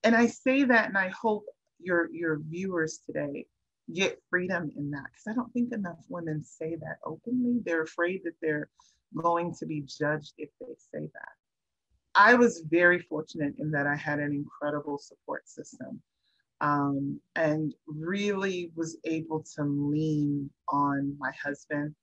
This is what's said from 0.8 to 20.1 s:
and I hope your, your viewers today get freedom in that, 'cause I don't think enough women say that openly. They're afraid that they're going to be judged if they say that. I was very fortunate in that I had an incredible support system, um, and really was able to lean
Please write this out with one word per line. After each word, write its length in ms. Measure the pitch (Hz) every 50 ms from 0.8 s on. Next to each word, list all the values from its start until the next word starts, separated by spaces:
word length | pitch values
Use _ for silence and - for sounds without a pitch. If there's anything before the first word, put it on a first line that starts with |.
| 214 220
and 80 | 190
I 120 | 196 190 185
hope 360 | 190 - - 226 214 208 208 - - _ _ _ _ _
your, 320 | 170 185 175 170 165 -
your 280 | - 165 170 165 156 151
viewers 600 | 156 156 160 175 196 190 180 170 160 160 - - _
today 420 | - - 151 147 143 139 - - _ _ _ _ _ _ _ _ -
get 300 | 165 175 196 180 - - _ _
freedom 400 | - 180 180 185 190 170 175 151 -
in 160 | - 147 143
that, 120 | 147 139 135 -
'cause 140 | _ - - 208
I 60 | 220
don't 180 | 247 247 -
think 220 | - 240 240 240 240
enough 280 | 214 196 175 165 165 - -
women 340 | 180 175 165 160 156 151
say 320 | 117 - - _ 160 160 165
that 220 | 160 151 - 156 - -
openly. 560 | - 160 - _ 233 254 254 247 240 240 240
They're 220 | - 170 165 160
afraid 420 | 160 160 - - 170 175 190 190 180
that 160 | 170 165 _
they're 300 | - 156 151 151 151 _ _ _ _ _ _ _ _ _ -
going 400 | 151 165 170 170 170 175 175 -
to 100 | - 170
be 160 | - 156 151
judged 500 | 143 131 - - 151 147 151 156 147 - _ -
if 100 | - - _ _
they 160 | - - - _ _ _
say 160 | - 151 156 156
that. 200 | _ - - - - _ _ _ _ _ _ _ _ _ _ _ _ _ _ _ _
I 200 | 190 202 220 247
was 260 | 247 240 233 - -
very 400 | 160 151 156 170 175 175 180 175
fortunate 560 | - _ 156 151 156 - - 165 147 143 139 -
in 120 | 147 151
that 140 | 151 143 143
I 80 | 143 143
had 260 | 147 - 156 147 147
an 120 | 147 147
incredible 640 | 147 143 147 - - - 147 147 147 147 147 147 143
support 500 | 143 - - - _ _ - - - _ -
system, 520 | - - - - - - - - - 151 _ _ _ _ _ _ _ _ _ _ _ _
um, 580 | 147 147 147 143 143 143 139 139 139 139 147 - _ _ _
and 380 | 165 165 151 151 156 156 147 - _ _
really 880 | - 151 151 160 170 196 202 202 208 202 190 196 196 185 180 175 165 160
was 200 | 165 165 160 - - -
able 380 | 160 160 160 160 - 160 156 156 - -
to 80 | - 147
lean 840 | 147 143 143 143 147 151 151 156 156